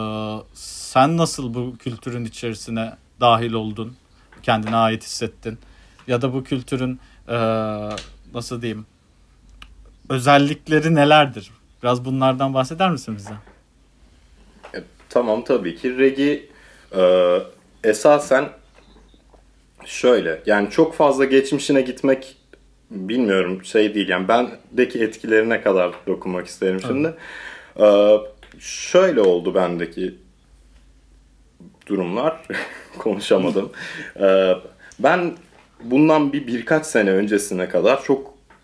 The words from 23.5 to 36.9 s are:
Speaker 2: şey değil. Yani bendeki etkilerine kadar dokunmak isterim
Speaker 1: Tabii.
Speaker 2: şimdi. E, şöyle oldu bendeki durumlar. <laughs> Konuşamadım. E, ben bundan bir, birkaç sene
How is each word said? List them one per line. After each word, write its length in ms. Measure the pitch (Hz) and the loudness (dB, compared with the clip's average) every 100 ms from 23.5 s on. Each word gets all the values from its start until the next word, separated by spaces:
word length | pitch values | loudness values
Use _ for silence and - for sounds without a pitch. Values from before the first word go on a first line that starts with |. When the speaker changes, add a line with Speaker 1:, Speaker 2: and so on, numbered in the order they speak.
| 92 | -6
Speaker 2:
şey 300 | - 110 107 | -2 2 2
değil. 140 | 104 92 | 0 -2
Yani 200 | 90 95 | -2 2
bendeki 760 | 117 117 - - 120 123 120 | 0 0 -8 -8 -2 0 0
etkilerine 580 | 110 - 117 110 113 113 | -4 -4 0 2 2 0
kadar 320 | 107 95 90 - - | 2 2 0 -4 -6
dokunmak 400 | 90 95 90 90 | -6 -4 -8 -8
isterim 320 | - 95 95 | -4 -2 -2
Speaker 1:
Tabii. 140 | 120 | -4
Speaker 2:
şimdi. 220 | 131 160 160 - - - - - - | -2 -4 -6 -18 -18 -18 -20 -10 4
E, 360 | 104 101 104 107 - - - - | 6 6 6 4 2 -18 -20 -20
şöyle 600 | - - - 180 190 135 | -14 -12 2 4 4 4
oldu 340 | 92 87 87 | 4 4 0
bendeki 600 | 95 90 87 85 - 92 - - _ _ _ _ _ _ _ _ _ _ _ _ _ - _ - | 0 0 -2 -6 -8 -10 -10 -20 _ _ _ _ _ _ _ _ _ _ _ _ _ -20 _ -6
durumlar. 560 | 101 87 104 151 160 - 92 - | -4 -4 -2 -4 -6 -10 -10 -10
<laughs> 280 | - - - | -16 -20 -8
Konuşamadım. 720 | 110 101 - 98 90 95 101 - - - - - | -6 -4 0 2 2 -2 -4 -10 -14 -14 -14 0
E, 340 | 98 95 95 92 - _ - - | 2 4 2 0 -4 _ -20 -2
ben 340 | 127 180 175 - _ _ _ _ | 0 2 -2 -8 _ _ _ _
bundan 500 | 117 131 156 156 143 | -2 2 4 4 2
bir, 140 | 139 123 | -4 -6
birkaç 400 | 117 - 156 | -6 -2 -2
sene 240 | 156 | 0